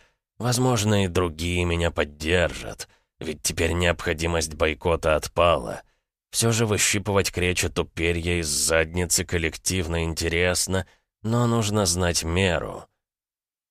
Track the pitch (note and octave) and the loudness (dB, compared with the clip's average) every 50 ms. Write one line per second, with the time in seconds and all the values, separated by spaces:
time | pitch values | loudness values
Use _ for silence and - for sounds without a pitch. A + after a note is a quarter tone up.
0 | _ _ _ _ _ _ _ - G#2 B2 B2 A#2+ B2+ B2+ B2 A2+ G2+ G#2+ G#2+ G2+ | _ _ _ _ _ _ _ -6 -2 -2 0 2 2 2 2 2 2 2 2 2
1 | G2 F#2 E2+ F#2 F2+ F2 D#2 D#2 E2+ F2 F2 F2+ F2 F2 E2+ E2+ E2+ E2+ - - | 2 0 0 0 -2 -2 -2 -4 -4 -2 0 0 0 0 0 0 0 0 0 -2
2 | D#2 D2 D2 D2 D#2 D#2 F2 F2+ E2+ D2+ - - B1 A#1 G1+ - - - _ _ | -4 -4 -4 -6 -2 0 2 2 2 0 -2 -6 -10 -12 -12 -12 -14 -16 _ _
3 | _ _ _ - - D#2+ D#2 D2 - - E2 D#2+ F2 E2 E2 F2 F2 F2 E2+ - | _ _ _ -12 -8 -8 -8 -6 -6 -6 -2 0 0 0 2 2 2 2 0 0
4 | - F2+ E2+ D2+ E2 E2 E2+ E2 D#2 D#2 D#2 D2+ E2 D#2+ D#2 - - F2 E2 D#2+ | -2 -4 -4 -2 -2 -2 0 -2 -2 -4 -2 0 0 0 0 0 0 0 0 0
5 | - E2 D#2 D2+ - - - - E2+ F2 E2 C#2 B1 G#1+ - - - _ _ _ | 2 2 2 2 0 -2 0 2 4 4 4 2 0 -4 -10 -12 -12 _ _ _
6 | _ _ _ _ _ _ - - A#2 A#2 A#2 A2 A#2 G#2+ G#2 F#2 - - - G#2 | _ _ _ _ _ _ -4 0 0 2 2 2 2 2 2 2 2 2 0 0
7 | F#2+ G#2+ G2 G2 F#2 - - - F2+ F2+ F2+ - - E2+ - - D#2+ - - - | 0 0 2 2 2 0 0 -2 0 0 0 0 -2 -2 0 -2 -4 -4 -4 -2
8 | E2 E2+ F2 E2+ E2 F2 F2 F2 E2 D2+ D2 D2 - - E2 E2 D#2+ D#2+ E2 F2+ | 0 0 0 0 0 0 0 0 0 -2 -2 -2 0 2 4 2 2 2 0 -2
9 | F2+ E2 - - F2+ - - F2 E2 E2 - - - - F2+ F#2+ E2+ D#2 E2+ E2+ | 0 0 0 0 0 0 -2 -2 -2 -2 -4 -4 -4 -2 -2 -2 -2 -2 -2 -2
10 | E2 E2 E2 - E2+ E2 D#2+ E2+ F2 F2+ F2+ - - - F#2 F#2+ F2+ - _ _ | -2 -2 -2 -2 -2 -2 0 2 2 2 2 0 0 0 -2 -2 -2 -4 _ _
11 | _ _ _ _ - A2 A2+ A#2+ A#2+ A#2 A#2 A#2 A2 G2+ G#2 G#2+ G#2 F2 E2+ F2+ | _ _ _ _ -4 -2 0 2 2 2 2 2 0 0 2 2 2 2 2 2
12 | F#2 F2 E2+ - - D#2+ E2 F2+ G2 F#2 E2+ D2+ - - - - - - _ _ | 2 0 0 0 -2 0 0 2 2 2 2 0 -2 -6 -8 -12 -14 -18 _ _
13 | _ _ _ _ _ _ _ _ _ _ _ _ _ _ | _ _ _ _ _ _ _ _ _ _ _ _ _ _